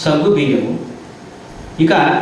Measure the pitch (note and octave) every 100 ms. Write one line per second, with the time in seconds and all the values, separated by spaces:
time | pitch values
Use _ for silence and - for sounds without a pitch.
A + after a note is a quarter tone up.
0 | D#3+ D3+ G3+ D3 C#3 A#2+ - - - -
1 | - - - - - - - - E3 -
2 | - -